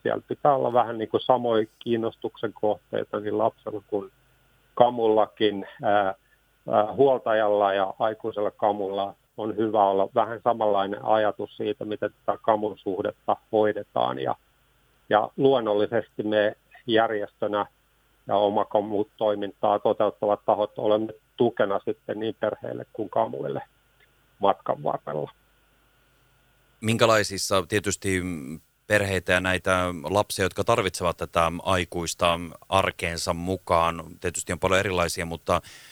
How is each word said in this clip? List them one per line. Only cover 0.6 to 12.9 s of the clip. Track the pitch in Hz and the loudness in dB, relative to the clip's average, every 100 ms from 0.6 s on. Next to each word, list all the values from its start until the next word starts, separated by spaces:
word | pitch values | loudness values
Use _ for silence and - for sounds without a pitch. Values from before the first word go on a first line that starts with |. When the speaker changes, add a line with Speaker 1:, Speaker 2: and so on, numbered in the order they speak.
| 123 | 2
Speaker 1:
vähän | 123 113 117 | 2 0 -2
niin | 107 | -4
kuin | 113 | -2
samoja | - 123 120 113 110 _ | 0 0 2 0 0 _
kiinnostuksen | 120 117 113 - - - 110 | -4 -2 -2 -6 -12 -8 -8
kohteita | - 107 104 _ 110 107 104 | -4 -2 -4 _ -6 -4 -6
niin | 104 104 | -4 0
lapsella | 110 - 110 107 - | 0 -2 -10 -12 -6
kuin | 104 98 _ _ _ _ _ _ - | -6 -6 _ _ _ _ _ _ 2
kamullakin. | 120 123 113 110 101 - 110 98 95 - | 4 4 2 4 2 2 0 0 -8 -6
Ää, | 120 101 95 95 _ _ _ _ - | 0 2 0 -4 _ _ _ _ 0
ää, | 107 107 | 2 2
huoltajalla | 95 120 127 120 110 107 104 101 | 4 4 4 0 0 2 2 2
ja | 98 95 - | 2 -2 -2
aikuisella | 113 110 113 104 101 | -4 -4 -8 -4 -6
kamulla | - 110 104 95 98 98 - _ - | -2 -2 0 -4 -4 -6 -8 _ -8
on | 110 101 | -6 -2
hyvä | 110 107 | 0 4
olla | 98 98 98 120 | 4 4 0 0
vähän | 110 113 | -2 -2
samanlainen | 123 117 107 98 98 104 123 | -2 0 2 0 0 -4 0
ajatus | 110 104 - 104 - | 2 2 -2 -10 -6
siitä, | 110 104 107 | -6 -6 -6
miten | 104 107 - - | -6 -6 -6 -6
tätä | 101 | -4
kamun | - 110 107 95 | 0 0 0 -6
suhdetta | 101 | -6